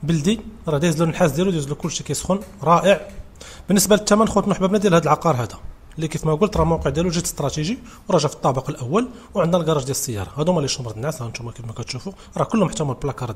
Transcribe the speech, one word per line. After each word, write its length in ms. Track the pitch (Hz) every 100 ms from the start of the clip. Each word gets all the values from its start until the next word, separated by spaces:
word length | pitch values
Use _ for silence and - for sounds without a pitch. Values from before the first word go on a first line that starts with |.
بلدي، 360 | 147 165 160 226 - - -
راه 100 | 143
دايز 200 | 175 151
له 60 |
النحاس 280 | 165 - 165
ديالو، 200 | 139 196
دايز 180 | 165 139
له 60 | 147
كلشي 280 | 165 -
كيسخن، 360 | - 139 - 190 - -
رائع. 440 | 143 170 175 196 - - - - - - -
بالنسبة 280 | 196 190 208
للثمن 320 | 208 208 220
خوتنا 240 | 202 196
وحبابنا 260 | 185 180 208
ديال 160 | 196
هذا 100 | 170
العقار 320 | 147 151 170 123
هذا، 200 | 110 - - - - -
اللي 120 | -
كيف 180 | 147 156
ما 100 | 151
قلت 220 | 208 165
راه 60 |
الموقع 260 | 160 165 147
ديالو 200 | 139 180
جيت 160 | 170 -
استراتيجي، 540 | - 139 151 156 262 - - -
وراه 100 | 175
جا 80 | 151
في 80 | -
الطابق 340 | 160 127 139
الأول، 380 | - 117 190 254 - -
وعندنا 280 | 202 165 175
الكراج 200 | 156 151
ديال 100 | 131
السيارة، 380 | 135 - 104 87 143
هادو 140 | 156
هما 100 | 175
لي 60 | 135
شومبر 240 | - 117
الناس، 300 | 107 143 156
ها 60 | 117
نتوما 240 | - 120
كيف 140 | 113 117
ما 80 |
كتشوفوا 380 | 110 - 127 - - - -
راه 80 | -
كلهم 240 | 226 180
حتى 140 | -
هما 100 | 143
البلاكارات 420 | 120 143 - 120